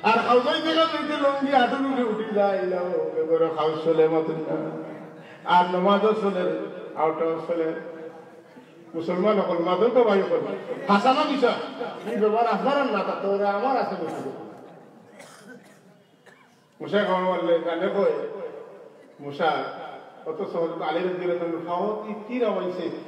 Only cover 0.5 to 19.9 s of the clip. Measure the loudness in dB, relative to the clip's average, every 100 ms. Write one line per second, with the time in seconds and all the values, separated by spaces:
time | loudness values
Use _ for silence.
0.5 | 0 2 2 2 0 -4 0 2 2 2
1.5 | 4 4 2 0 0 0 -2 -2 2 2
2.5 | 2 0 -2 -2 -2 -2 -2 0 2 2
3.5 | 2 -2 0 0 4 4 4 0 -4 -4
4.5 | -4 -4 -8 -10 -14 -16 -18 -20 -14 4
5.5 | 4 4 2 4 4 4 2 0 0 -2
6.5 | -2 -6 -10 -12 -2 0 0 -2 -2 -4
7.5 | -2 -2 -4 -10 -14 -14 -16 -20 -20 -20
8.5 | -20 -20 -20 -10 -8 -4 0 2 2 0
9.5 | 0 0 2 4 6 4 4 2 0 -2
10.5 | -6 -8 -8 2 4 4 4 2 2 2
11.5 | 0 -6 -8 -10 -8 -6 0 2 4 2
12.5 | 2 0 0 0 0 -2 -4 -2 0 0
13.5 | 0 0 0 -2 -4 -6 -6 -8 -10 -14
14.5 | -16 -20 -20 -20 -20 -20 -20 -20 -20 -20
15.5 | -20 -20 -20 -20 -20 _ _ -20 -20 _
16.5 | _ _ _ -2 0 2 0 0 0 2
17.5 | 2 2 -2 0 2 2 2 -4 -8 -10
18.5 | -12 -16 -18 -20 -20 -20 -14 -12 0 0
19.5 | 0 -4 -10 -14